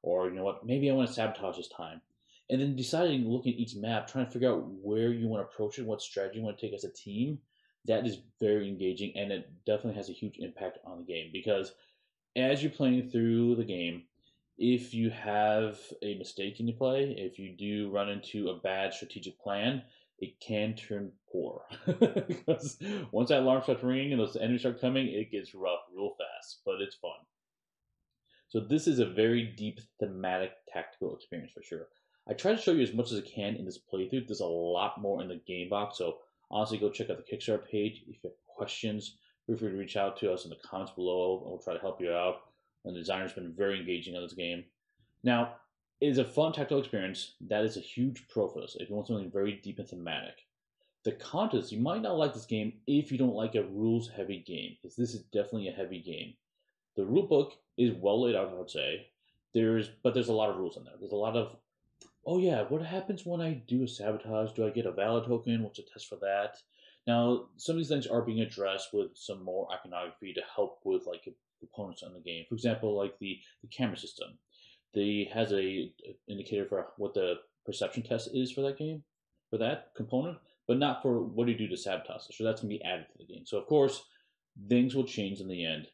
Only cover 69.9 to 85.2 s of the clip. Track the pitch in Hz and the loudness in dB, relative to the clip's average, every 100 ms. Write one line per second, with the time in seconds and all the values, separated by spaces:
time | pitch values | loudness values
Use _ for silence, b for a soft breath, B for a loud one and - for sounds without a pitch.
69.9 | 87 90 - 95 92 - - 98 - 98 | -6 -8 -10 -8 -6 -6 -2 -2 0 0
70.9 | 92 90 87 - - _ _ - - 101 | 0 0 -10 -12 -18 _ _ -18 -10 -10
71.9 | 85 87 90 85 82 82 113 117 110 110 | -10 -16 -14 -10 -10 -6 0 0 2 0
72.9 | 104 98 - 98 90 B B - - 123 | 0 -2 -4 -8 -8 B B -18 -2 -2
73.9 | 87 - - - - _ b b b _ | -2 -10 -14 -14 -16 _ b b b _
74.9 | 104 101 104 101 113 110 101 95 95 - | 0 2 2 0 0 2 2 2 -2 -4
75.9 | - - 98 - 101 95 104 98 98 - | -8 -18 -18 -12 -10 -4 -2 0 -2 -4
76.9 | - 101 101 92 87 - _ - - 98 | -6 -2 0 0 0 -6 _ -10 -4 -4
77.9 | - 113 113 - 135 127 135 139 139 151 | -4 -2 -2 -2 -2 -2 0 -2 -2 -4
78.9 | 160 - _ _ _ _ 110 117 156 - | -6 -12 _ _ _ _ 0 0 -2 -8
79.9 | - 110 127 156 170 b b - 123 143 | -10 -2 -2 -2 -8 b b 0 4 4
80.9 | 131 135 120 87 107 120 113 107 90 98 | 2 2 2 0 0 2 2 0 -2 -2
81.9 | 92 - - - - 110 110 110 104 - | -4 -4 -12 -12 -2 0 0 -2 -4 -4
82.9 | 90 78 _ 85 82 85 104 - 151 139 | -6 -6 _ -18 -16 -4 -4 4 6 6
83.9 | - - b b b _ - 101 123 123 | 2 -12 b b b _ -18 4 6 6
84.9 | 135 123 - | 4 0 0